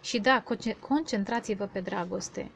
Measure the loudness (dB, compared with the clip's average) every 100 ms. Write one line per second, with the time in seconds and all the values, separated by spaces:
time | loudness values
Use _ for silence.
0 | -2 2 6 6 4 -4 -2 -6 0 0
1 | 2 -2 0 -2 -2 -4 -2 -4 -4 -4
2 | -2 -4 -6 -8 -10